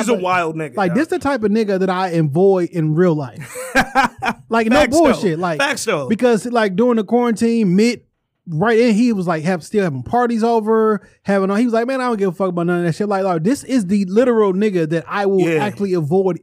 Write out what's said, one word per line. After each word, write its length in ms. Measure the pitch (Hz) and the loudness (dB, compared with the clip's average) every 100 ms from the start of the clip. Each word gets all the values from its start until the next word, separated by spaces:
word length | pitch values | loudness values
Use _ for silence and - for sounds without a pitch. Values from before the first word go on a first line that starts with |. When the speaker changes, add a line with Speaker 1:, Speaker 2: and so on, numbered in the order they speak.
| 214 | 0
Speaker 1:
He's 40 | |
a 40 | |
Speaker 2:
of, 80 | 226 | 0
Speaker 1:
wild 340 | 180 185 165 160 | 0 0 -2 -4
nigga, 220 | 156 - | -8 -2
Speaker 2:
like, 140 | 190 | 0
Speaker 1:
dog. 60 | 180 | 0
Speaker 2:
this 100 | 320 | 0
the 100 | 359 | -2
type 240 | 269 277 | -2 -2
of 80 | 214 | 0
nigga 260 | 214 214 190 | 0 0 0
that 100 | 185 | 0
I 200 | 185 190 | -2 -2
avoid 600 | 165 156 143 196 190 170 | 0 0 4 4 4 0
in 260 | 180 156 156 | -2 0 2
real 200 | 180 151 | 2 2
life." 400 | 139 - 139 - - | -4 -12 -14 -14 -2
Speaker 1:
<laughs> 640 | 262 254 262 247 - - 233 - | -2 0 0 0 -2 -6 -6 -2
Speaker 2:
Like, 180 | 226 226 | 0 2
no 80 | 262 | 4
Speaker 1:
Facts, 220 | 285 294 | 4 4
though. 60 | |
Speaker 2:
bullshit. 360 | 311 220 208 160 | 4 4 0 -2
Like, 200 | 180 160 | -2 -2
Speaker 1:
Facts, 260 | 277 262 - | -2 -2 -2
though. 240 | 214 269 | -2 -2
Speaker 2:
because, 360 | 214 247 226 240 | 0 2 2 0
like, 300 | 240 214 180 | 0 0 2
during 220 | 247 226 | 2 2
the 80 | 202 | 0
quarantine, 680 | 240 240 220 233 233 202 | 0 0 0 0 2 2
mid, 280 | 180 233 226 _ _ _ _ - | 4 2 0 _ _ _ _ -10
right 300 | 156 208 226 | -2 2 4
in, 160 | 247 | 4
he 200 | 208 247 | 4 2
was, 120 | 208 175 | 0 -2
like, 200 | 160 156 | -2 -2
have, 180 | 180 | -4
still 180 | - 214 | -4 -2
having 220 | 185 135 | -2 -4
parties 400 | 123 233 240 233 | -2 0 0 0
over, 640 | 226 233 214 226 220 208 - _ | 0 0 0 2 2 0 -6 _
having 260 | - 196 190 | -2 0 0
all, 60 | 202 | 0
he 80 | |
was 100 | 247 | 0
like, 140 | 226 240 | 0 -2
"Man, 140 | 262 | -2
I 60 | 254 | -2
don't 120 | 226 | -2
give 80 | 196 | -2
a 40 | |
fuck 160 | 170 190 | -2 -4
about 160 | 175 170 | -2 -2
none 140 | 175 | 0
of 40 | 175 | -2
that 80 | |
shit." 140 | 156 208 | -2 -2
Like, 160 | 196 | -2
like, 200 | 196 170 | -2 0
this 200 | 165 277 | 0 -2
is 220 | - 262 180 | -2 -2 0
the 180 | 208 190 | 0 0
literal 460 | 196 254 233 208 | 2 2 2 2
nigga 380 | 185 214 185 160 | 0 0 0 -2
that 160 | 165 151 | -4 -4
I 180 | 185 196 | -4 0
will 140 | 196 | 0
Speaker 1:
Yeah. 240 | 170 160 | 2 0
Speaker 2:
actually 300 | 208 208 202 | -2 -4 -4
avoid 440 | 180 147 185 190 170 | -2 0 0 0 -2